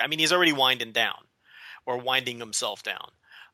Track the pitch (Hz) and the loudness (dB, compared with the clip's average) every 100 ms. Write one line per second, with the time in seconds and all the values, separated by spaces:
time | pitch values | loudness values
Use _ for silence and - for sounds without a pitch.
0 | 131 156 160 180 175 143 127 127 113 113 | -2 0 2 4 4 4 4 2 0 0
1 | 110 - - _ _ - - - - 123 | 0 -2 -14 _ _ -20 -20 -14 -6 -4
2 | 123 131 123 120 113 104 113 101 - 92 | 0 0 0 -6 -6 -4 -4 -6 -8 -8
3 | - _ _ - - | -10 _ _ -20 -20